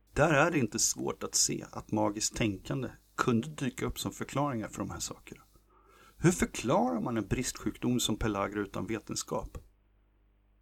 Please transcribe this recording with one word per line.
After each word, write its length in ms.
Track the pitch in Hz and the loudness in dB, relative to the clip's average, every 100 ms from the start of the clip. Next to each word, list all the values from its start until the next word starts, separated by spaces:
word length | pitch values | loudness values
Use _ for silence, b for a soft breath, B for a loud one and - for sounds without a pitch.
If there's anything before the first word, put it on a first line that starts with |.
| _ | _
där 180 | 131 160 | 2 6
är 180 | 139 170 | 6 6
det 80 | 165 | 4
inte 200 | 117 110 | 2 2
svårt 440 | - - 65 - | 0 0 -4 -4
att 120 | - | -2
se 300 | - - - - | 2 2 0 -6
att 220 | - - | -10 -2
magiskt 440 | 110 107 104 - - | 0 2 0 -4 0
tänkande 520 | 113 95 - 139 110 - _ - | 0 0 -4 -4 -4 -10 _ 0
kunde 320 | - 113 156 | 4 4 2
dyka 380 | - 127 - 123 | -4 -4 -2 -4
upp 120 | - | -4
som 140 | - | -6
förklaringar 560 | - 117 139 143 113 98 | -6 -4 0 0 -2 -6
för 100 | - | -6
de 120 | 92 | -6
här 80 | 85 | -6
sakerna. 420 | - - - - _ _ b b b b b b | -8 -10 -14 -20 _ _ b b b b b b
Hur 140 | 165 | 4
förklarar 680 | 175 - - 110 175 247 226 | 4 0 -2 2 2 2 0
man 160 | 123 113 | 0 -2
en 100 | 95 | 0
bristsjukdom 760 | 120 123 - 104 - 123 123 | -2 -2 -4 -6 -2 0 2
som 160 | - 107 | 0 0
pellagra 440 | 113 101 98 104 | 0 2 0 0
utan 260 | 98 107 95 | -4 -4 -4
vetenskap? 720 | 110 - 117 - 113 - - - _ _ _ _ _ _ _ _ _ | -4 -4 -8 -4 -4 -6 -12 -16 _ _ _ _ _ _ _ _ _